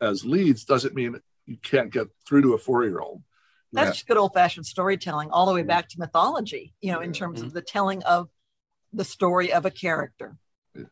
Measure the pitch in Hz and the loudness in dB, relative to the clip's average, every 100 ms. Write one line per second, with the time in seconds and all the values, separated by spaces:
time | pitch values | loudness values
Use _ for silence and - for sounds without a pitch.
0 | 110 98 110 175 175 117 - 131 135 131 | -4 -2 0 2 4 2 2 0 0 -4
1 | 120 120 _ _ - 117 - 139 113 123 | -6 -6 _ _ -16 -16 -2 0 0 -2
2 | 104 _ - 143 135 110 - 120 113 85 | -4 _ 2 4 6 4 2 0 0 -2
3 | 71 - - _ _ _ _ 247 294 - | -8 -12 -20 _ _ _ _ 0 0 0
4 | - 214 196 185 175 170 151 - 185 196 | 0 2 4 4 2 0 -10 -4 -2 -2
5 | 180 151 151 170 185 180 160 170 165 170 | -4 -6 0 2 4 2 2 0 -2 -10
6 | 165 165 208 320 220 131 - _ 190 170 | -2 2 2 0 -6 -10 -14 _ -6 -6
7 | 175 156 175 143 120 170 170 202 196 190 | -6 -8 -8 -8 -10 -10 -6 -2 0 0
8 | - 175 175 _ _ _ _ _ _ - | 2 0 0 _ _ _ _ _ _ -8
9 | 190 - 185 180 180 170 190 - 185 160 | -6 -2 2 2 2 0 0 -4 -4 -2
10 | 139 - 110 156 _ _ _ - - | -4 -10 -18 -18 _ _ _ -18 -12